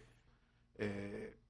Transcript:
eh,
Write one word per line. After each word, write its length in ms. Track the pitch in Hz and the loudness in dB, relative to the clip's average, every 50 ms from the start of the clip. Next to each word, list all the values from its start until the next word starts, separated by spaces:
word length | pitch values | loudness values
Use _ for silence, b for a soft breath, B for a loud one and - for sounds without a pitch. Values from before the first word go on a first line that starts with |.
| b b b b b b b b b b b b b b - | b b b b b b b b b b b b b b 0
eh, 640 | - 107 104 101 101 101 101 104 107 - - - - - - | 2 2 4 4 2 0 -2 -2 -4 -4 -6 -8 -12 -20 -20